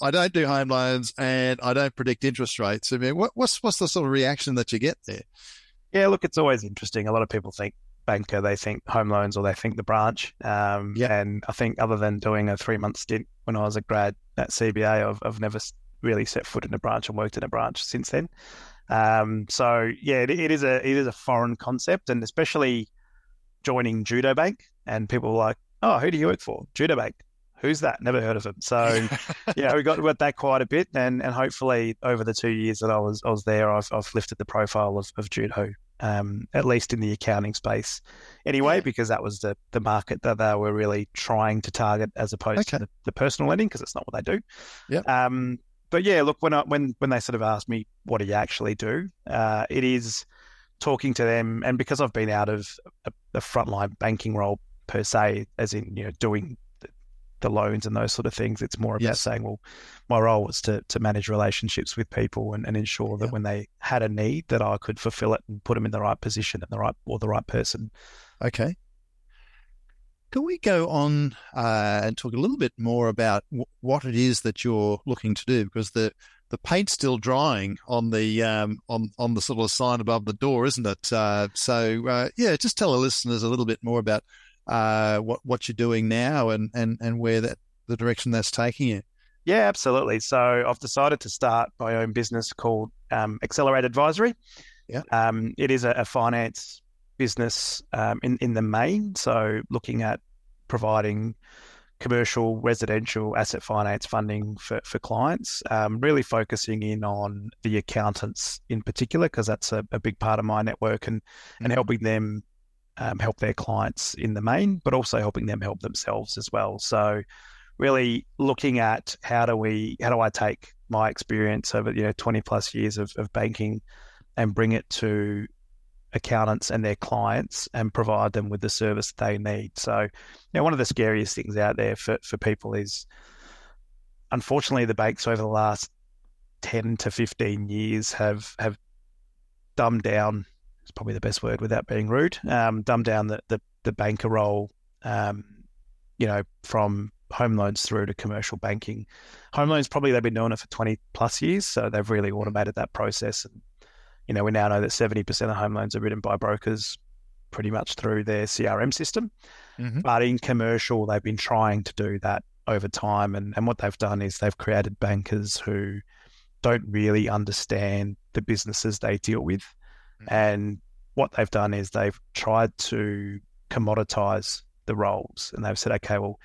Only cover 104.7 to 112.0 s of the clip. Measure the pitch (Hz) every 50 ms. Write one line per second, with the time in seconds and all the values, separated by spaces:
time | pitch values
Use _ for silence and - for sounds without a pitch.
104.7 | 110 107 - - - - - - 113 110 127 151 180 - 226 - - - - -
105.7 | 113 110 107 107 110 117 135 151 151 139 123 - 117 113 107 - 113 107 - -
106.7 | 110 110 107 107 107 107 107 101 101 104 104 101 101 101 101 110 - _ - 113
107.7 | 107 104 - - - 113 104 104 101 - - - - - - - - - - -
108.7 | 120 110 - - - - 127 - - 165 170 156 - - 107 110 107 - - -
109.7 | 113 104 101 - - 113 - 117 104 - - 110 110 113 110 107 107 107 110 110
110.7 | - - 113 110 107 110 - - 110 110 - _ - - - - - - 113 123
111.7 | 123 127 120 107 123 107